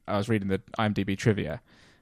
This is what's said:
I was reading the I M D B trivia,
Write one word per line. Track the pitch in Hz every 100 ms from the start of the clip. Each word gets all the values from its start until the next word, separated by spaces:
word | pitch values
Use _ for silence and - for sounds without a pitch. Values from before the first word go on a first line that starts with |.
| -
I | 101
was | 110
reading | 110 98
the | 95 - -
I | 110
M |
D | 101
B | 98 95
trivia, | - 101 76 - - - - _